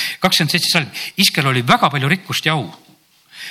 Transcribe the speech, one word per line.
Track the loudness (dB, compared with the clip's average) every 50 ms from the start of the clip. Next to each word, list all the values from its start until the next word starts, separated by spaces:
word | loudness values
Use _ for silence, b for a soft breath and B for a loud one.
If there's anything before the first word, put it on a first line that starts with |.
| B B B B 0
Kakskümmend | 0 2 2 0 0 0
seitse | 0 0 0
salm. | 0 0 0 -2 B B B B B 0
Iskel | 0 2 2 0 0 2
oli | 0 0 4
väga | 4 4 4 4 2
palju | 2 0 0 0 0
rikkust | -2 -2 -6 -6 -2 0
ja | 2 0
au. | 0 0 -4 -10 -18 _ _ _ _ _ _ _ _ _ B B B B B